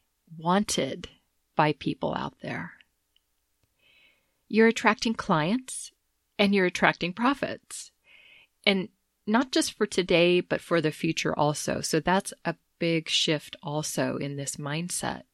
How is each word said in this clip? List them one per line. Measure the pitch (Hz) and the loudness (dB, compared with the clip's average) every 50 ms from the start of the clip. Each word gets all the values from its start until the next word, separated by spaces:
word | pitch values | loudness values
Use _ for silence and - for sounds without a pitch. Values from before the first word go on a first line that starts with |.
| _ _ _ _ _ - 160 160 | _ _ _ _ _ -20 -14 -4
wanted | 160 170 180 202 208 - - - - 139 139 - - - - _ _ _ _ _ _ _ _ | 0 2 2 2 2 0 -2 -2 -2 -4 -6 -8 -12 -16 -18 _ _ _ _ _ _ _ _
by | - 151 151 | 2 2 2
people | 151 - - 151 - - - 151 - | 0 0 -4 -6 -4 -2 -4 -4 -4
out | - 135 143 - _ | -4 -6 -8 -8 _
there. | - 147 - - 170 170 - - _ _ _ _ _ _ _ _ _ _ _ _ _ _ _ _ _ _ _ _ _ _ _ _ _ _ _ _ _ _ _ _ _ - | -10 -10 -8 -8 -10 -12 -14 -20 _ _ _ _ _ _ _ _ _ _ _ _ _ _ _ _ _ _ _ _ _ _ _ _ _ _ _ _ _ _ _ _ _ 0
You're | - 214 226 226 | 4 6 6 6
attracting | 226 - - 220 330 - - 240 226 | 6 4 4 2 2 2 0 -2 -2
clients | - - - 180 156 147 170 220 254 254 - - - - - - _ _ _ _ _ _ _ _ - | -2 0 0 2 2 2 2 0 -2 -4 -8 -14 -14 -14 -16 -20 _ _ _ _ _ _ _ _ 2
and | 208 196 202 | 2 4 4
you're | 196 185 | 4 2
attracting | 180 - - 190 160 156 - 165 175 185 | 2 2 2 2 2 2 2 -2 -6 -4
profits. | - 233 262 285 - - - - - _ - - - - - _ _ _ _ - - _ _ - _ _ _ _ _ - | -2 0 0 0 0 -4 -6 -6 -8 _ -16 -16 -16 -16 -18 _ _ _ _ -20 -20 _ _ -20 _ _ _ _ _ 0
And | 208 196 190 190 - _ _ _ _ _ _ _ | 0 2 2 0 -6 _ _ _ _ _ _ _
not | - 214 233 277 - | 0 2 2 2 2
just | - 330 302 - | 0 0 0 0
for | - - 214 | -2 -2 -2
today, | 208 - - 180 - 180 165 175 175 180 180 | 0 0 0 2 4 4 6 6 6 4 2
but | - - 170 - | 2 0 -4 -4
for | - - 170 165 | -2 0 0 0
the | 151 156 | 2 0
future | 147 - - 165 160 - - 156 - | -2 -2 -2 -2 -2 -2 -2 -2 0
also. | - 151 147 151 - - - - - | 2 2 2 0 0 -2 -4 -4 -4
So | - - - 160 | -2 -2 -2 0
that's | 147 175 180 196 - - - - - | 2 2 2 2 0 -2 -8 -8 -6
a | 175 165 - _ _ _ - | -6 -6 -6 _ _ _ -4
big | 175 165 165 160 160 - | 0 0 0 0 0 -2
shift | - - - 170 160 147 - - - - | -2 0 2 0 0 -2 -4 -8 -18 -14
also | - 147 147 151 151 - - - 131 127 127 131 | -8 -6 -4 -4 -4 -4 -2 -2 -2 -2 -2 -4
in | 143 143 143 | -6 -6 -6
this | 139 139 143 - | -8 -8 -8 -8
mindset, | - 147 139 147 160 175 180 - - - - - - - _ | -8 -6 -6 -4 -4 -4 -6 -6 -6 -4 -6 -6 -8 -12 _